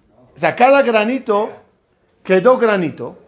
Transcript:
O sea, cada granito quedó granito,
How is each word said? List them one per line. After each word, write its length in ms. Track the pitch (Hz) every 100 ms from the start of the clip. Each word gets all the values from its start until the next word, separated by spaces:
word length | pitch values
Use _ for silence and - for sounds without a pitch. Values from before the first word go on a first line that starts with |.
| _ _ _
O 40 | -
sea, 180 | 160 151
cada 260 | 247 277
granito 680 | 240 220 208 262 - 202 240 - _ _ _ _ _ _
quedó 340 | - 185 208 254
granito, 640 | 226 202 160 123 127 -